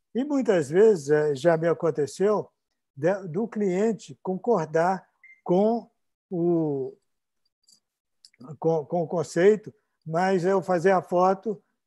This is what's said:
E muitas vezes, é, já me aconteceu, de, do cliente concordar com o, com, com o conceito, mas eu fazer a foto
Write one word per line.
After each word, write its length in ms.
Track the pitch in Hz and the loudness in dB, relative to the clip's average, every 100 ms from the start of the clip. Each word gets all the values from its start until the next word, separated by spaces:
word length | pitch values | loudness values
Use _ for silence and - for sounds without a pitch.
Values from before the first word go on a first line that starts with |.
| _ | _
E 100 | 220 | -4
muitas 460 | 294 277 226 185 131 | -2 -2 2 0 2
vezes, 400 | 170 220 185 139 | 4 4 4 2
é, 240 | 151 151 | 0 0
já 220 | 135 165 160 | 0 2 2
me 100 | 165 | 2
aconteceu, 840 | 160 165 151 143 - 196 202 - _ _ _ _ - | -2 -2 -2 -4 -2 0 0 -4 _ _ _ _ -4
de, 180 | 156 196 185 | -2 -2 -4
do 200 | 160 226 | -6 -6
cliente 680 | 220 202 180 226 208 - - | -2 -2 0 0 -2 -8 -14
concordar 840 | - 185 240 208 156 160 175 185 - _ - _ | -8 -6 -2 -2 0 0 0 -2 -6 _ -20 _
com 460 | - 180 214 233 196 _ _ _ - | -2 2 2 0 -6 _ _ _ -10
o, 640 | 180 170 170 156 139 131 - _ _ _ _ _ _ _ _ _ _ _ _ - _ - 156 | -4 0 0 0 -4 -6 -12 _ _ _ _ _ _ _ _ _ _ _ _ -20 _ -20 -6
com, 260 | 160 165 | -2 -2
com 180 | 147 175 | -2 -4
o 40 | 156 | -4
conceito, 680 | 175 147 170 190 214 147 - _ _ 156 | -4 -4 2 4 4 0 -20 _ _ -6
mas 380 | 160 190 190 | -2 0 0
eu 180 | 175 196 | 0 0
fazer 280 | 165 180 180 | 0 0 2
a 100 | 185 | 2
foto 580 | 170 175 185 196 226 196 _ _ | 0 2 2 0 -4 -10 _ _